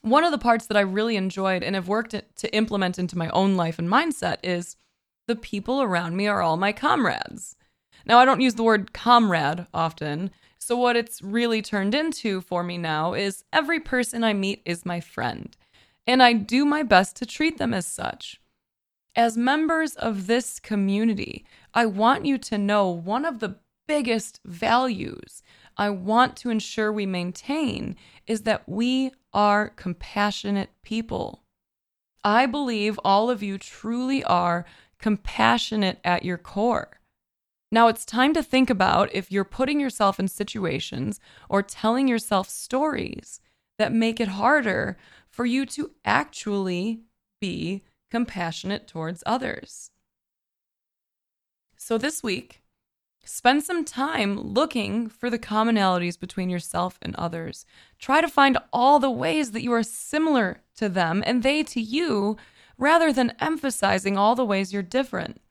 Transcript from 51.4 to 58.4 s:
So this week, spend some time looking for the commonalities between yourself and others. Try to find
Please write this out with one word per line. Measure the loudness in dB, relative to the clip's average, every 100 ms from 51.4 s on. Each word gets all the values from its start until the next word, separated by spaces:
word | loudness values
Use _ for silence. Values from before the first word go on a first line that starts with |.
| _ _ _ _
So | -4 -2
this | -2 -4
week, | -4 -6 -8 _ _ _ _ _ _ _
spend | -16 2 4 4
some | 0 -4 -4
time | -4 -4 -2 -2 -4
looking | -2 0 0 -2 -4 -4 -6
for | _ -6
the | -6
commonalities | -4 0 2 2 2 2 -2 -6
between | -10 -6 -4
yourself | -4 -6 -4 -4 -6
and | -12 -6
others. | -6 -6 -12 -14 -20 _ _ _
Try | 0 2
to | 2
find | 4